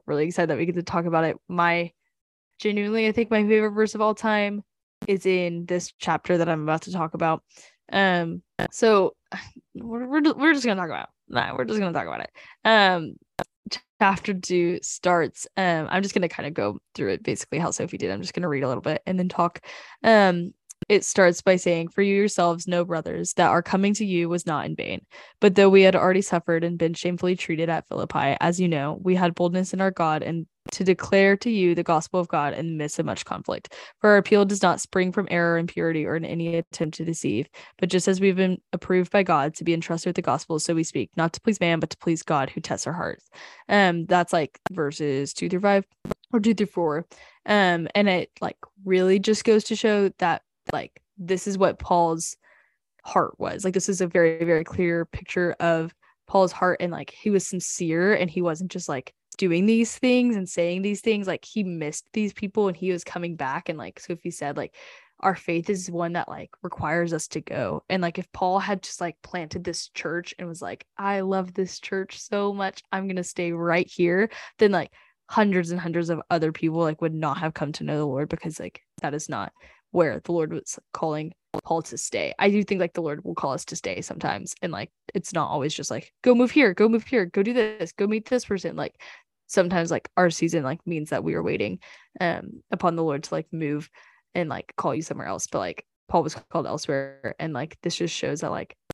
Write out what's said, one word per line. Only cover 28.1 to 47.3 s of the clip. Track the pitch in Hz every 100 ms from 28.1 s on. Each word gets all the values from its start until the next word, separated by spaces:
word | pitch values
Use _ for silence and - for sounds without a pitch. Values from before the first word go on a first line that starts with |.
| 147 139 -
as | 170 175
you | 180
know, | 151 143 -
we | 185 180
had | 175 170
boldness | 175 180 185
in | 185
our | 190
God | 185 160 156
and | - 165 160 _ -
to | -
declare | 185 175 - 196 196 196
to | 240
you | 214 180
the | 170
gospel | 170 160 - 185
of | 170
God | 160 147
in | - 165
the | 156
midst | 147 -
of | 151
much | -
conflict. | - - - - - - - _
For | 214
our | 202
appeal | - 208 202
does | 202
not | 180 -
spring | - 190 185
from | 208 185
error, | 175 170 170
impurity, | 170 - 165 160 -
or | 160
in | 160
any | 170 165 165
attempt | - - 156 -
to | 165
deceive. | 165 185 107 156 - - -
But | 180
just | 180 196
as | 185
we've | 196 180
been | 190 180 _
approved | 180 - 185 180
by | 202
God | 180 156 147 -
to |
be | 170
entrusted | 165 165 165 185
with | 175
the |
gospel, | 170 135 - 156
so | - 165
we |
speak, | 165 151 101 -
not | 165
to | -
please | - 202
man, | 170 165
but | 160
to | -
please | 175 160
God | - 151 131
who | -
tests | - 131 -
our |
hearts." | 170 - - _ - - - -
Um, | 202 190 170 165
that's, | 175 175
like, | 175 143 - -
verses | 185 143 160 147 135 139
two | - 170
through | 185
five | 202 196 - _ - - _
or | 233
two | 220
through | 220 202
four. | 175 165 147 - - -